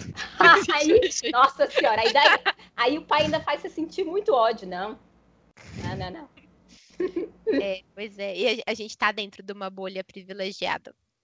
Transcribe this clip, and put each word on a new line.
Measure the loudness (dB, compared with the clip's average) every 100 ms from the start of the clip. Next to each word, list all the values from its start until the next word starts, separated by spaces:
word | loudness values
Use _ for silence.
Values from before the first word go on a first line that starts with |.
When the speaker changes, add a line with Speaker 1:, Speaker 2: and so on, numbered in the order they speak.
| -14 -12 -10 4
Speaker 1:
<laughs> | 8 8 4 0
Aí, | 4 4
Speaker 2:
Gente. | 4 -2 -2
Speaker 1:
nossa | 4 4 4 0
senhora, | 2 2 2
aí, | 2
daí, | 6 6 4 0 -4 -10 -2
aí | 0 0
o | 0
pai | 0
ainda | 2 -2
faz | -2 -6
você | -6
sentir | -8 -8 -4
muito | -4 -2 2
ódio, | 4 4 0 -8
não. | -8 -8 -10 _ _ _ _ _ _ -18 -10
Não, | -8 -8
não, | -10
não. | -12 -18 _ _ _ _ -20 _ -6 -6 -4 -10 -8 -2 0
Speaker 2:
É, | -2 -6 _ -14
pois | -14 -10
é, | -8 -2
e | -2 -2
a, | -4
a |
gente | -8 -8 -2
tá | -2
dentro | -2 -10 -12
de | -16
uma | -10 -10
bolha | -10 -10 -8
privilegiada. | -12 -14 -16 -8 -8 -4 -4 -4 -8 _ _ _